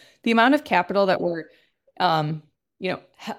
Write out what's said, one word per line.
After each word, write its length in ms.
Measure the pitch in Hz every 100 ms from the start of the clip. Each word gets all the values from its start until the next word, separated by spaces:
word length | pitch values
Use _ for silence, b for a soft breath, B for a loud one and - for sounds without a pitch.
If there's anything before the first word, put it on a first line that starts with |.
| B B
the 80 | 226
amount 240 | 226 247
of 80 | 294
capital 420 | - 175 - 196
that 160 | 190 -
we're, 220 | 175 165 - b b b _ -
um, 420 | 180 160 151 156 - _ _ _
you 140 | 185
know, 60 | - - _
h-, 80 | -